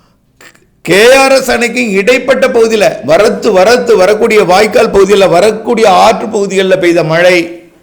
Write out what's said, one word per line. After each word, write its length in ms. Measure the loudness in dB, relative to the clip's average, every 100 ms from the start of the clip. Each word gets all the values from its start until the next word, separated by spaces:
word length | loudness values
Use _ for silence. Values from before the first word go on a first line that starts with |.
| _ _ _ _ -20 _ _ _
கே 340 | -2 2 4 4
ஆர் 160 | 2
எஸ் 200 | 0 -2
அணைக்கும் 380 | -4 -4 -4 -4
இடைப்பட்ட 580 | -2 0 -2 0 -2 0
பகுதியில 580 | 0 0 0 -2 -2 -2
வரத்து, 460 | 0 0 -2 -2
வரத்து 460 | 0 2 0 0 0
வரக்கூடிய 460 | 2 0 0 0
வாய்க்கால் 480 | 2 2 2 0 0
பகுதியில 380 | 0 2 2 2
வரக்கூடிய 600 | 2 0 -2 -4 0 2
ஆற்று 400 | 2 2 0 -4
பகுதிகளில் 500 | -6 -4 -2 -2 0
பெய்த 240 | 0 0
மழை, 600 | -2 0 0 0 -2 -12 -20 _